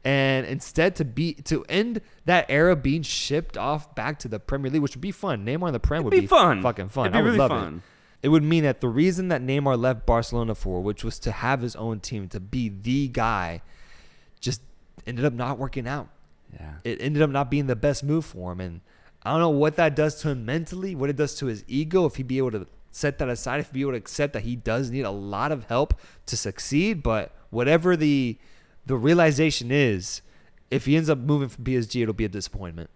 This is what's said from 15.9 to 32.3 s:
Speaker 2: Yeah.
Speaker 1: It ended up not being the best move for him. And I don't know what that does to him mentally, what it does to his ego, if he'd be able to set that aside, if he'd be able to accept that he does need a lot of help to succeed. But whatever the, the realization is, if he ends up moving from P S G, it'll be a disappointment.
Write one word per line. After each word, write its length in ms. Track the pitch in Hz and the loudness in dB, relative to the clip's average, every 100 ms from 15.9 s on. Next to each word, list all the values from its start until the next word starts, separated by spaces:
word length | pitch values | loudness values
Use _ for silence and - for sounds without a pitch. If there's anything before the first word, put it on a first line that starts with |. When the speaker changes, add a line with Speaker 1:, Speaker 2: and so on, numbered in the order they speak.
| 143 120 - - _ _ | -8 -10 -20 -20 _ _
Speaker 2:
Yeah. 220 | - 78 76 | -16 -16 -10
Speaker 1:
It 160 | 117 - | -8 -4
ended 220 | 131 147 | -2 2
up 80 | 151 | 2
not 200 | 139 135 | 2 0
being 160 | 147 135 | 0 0
the 100 | 117 | 0
best 260 | 147 139 | 0 0
move 200 | 139 160 | -2 -2
for 280 | 151 - 90 | -2 -10 -8
him. 80 | 90 | -8
And 200 | 92 85 _ _ - _ | -8 -10 _ _ -20 _
I 80 | - | -2
don't 100 | 156 | 0
know 100 | 170 | 2
what 260 | 143 151 156 | 4 2 4
that 180 | 160 139 | 2 2
does 200 | 156 - | 0 0
to 80 | 156 | -4
him 140 | 127 | -4
mentally, 500 | 113 156 160 180 190 | -4 -4 -4 -8 -8
what 160 | 160 139 | -4 -2
it 60 | 143 | 0
does 180 | 147 - | -2 -2
to 100 | 131 | -6
his 180 | 107 - | -6 -4
ego, 380 | 127 156 185 160 | -4 2 2 2
if 100 | - | 0
he'd 120 | 127 | -4
be 100 | 131 | -2
able 120 | 127 | 0
to 140 | 107 90 - - | -2 -8 -18 -20
set 280 | - 147 - | -4 -4 -2
that 100 | 131 | -4
aside, 320 | 120 127 139 | -4 -4 -6
if 60 | - | -4
he'd 60 | |
be 60 | 131 | -4
able 100 | 139 | -4
to 60 | 123 | -4
accept 340 | - - 147 | -6 -4 -2
that 80 | 113 | -2
he 120 | 107 123 | -6 -4
does 340 | - 117 131 | -2 -2 -2
need 120 | 127 | -2
a 60 | 101 | -4
lot 400 | 101 98 101 139 | -4 -6 -2 -2
of 120 | 147 | -2
help 300 | 110 117 151 - - - - | -2 0 2 0 -4 -16 -8
to 100 | 117 | -4
succeed. 680 | 104 - - 143 202 185 | -4 -6 0 2 2 0
But 300 | 123 110 82 - - | 0 -2 -4 -14 -6
whatever 460 | 110 127 165 175 175 | 0 4 4 4 4
the, 420 | 151 139 123 107 - - _ - - | 4 2 0 -4 -14 -20 _ -18 -4
the 80 | 127 | 2
realization 760 | 131 170 165 139 156 - 120 | 4 6 6 6 2 0 0
is, 500 | 143 131 98 92 - - - - - _ | 2 4 2 -4 -12 -14 -20 -20 -20 _
if 140 | 123 135 | -2 2
he 100 | 151 | 2
ends 140 | 156 | 4
up 80 | 139 | 0
moving 300 | 131 147 135 | 2 0 0
from 160 | - | -6
P 120 | 123 127 | -2 -2
S 100 | 110 | 0
G, 160 | 123 | -2
it'll 120 | 110 | -2
be 100 | 101 | 0
a 40 | |
disappointment. 600 | 107 | -4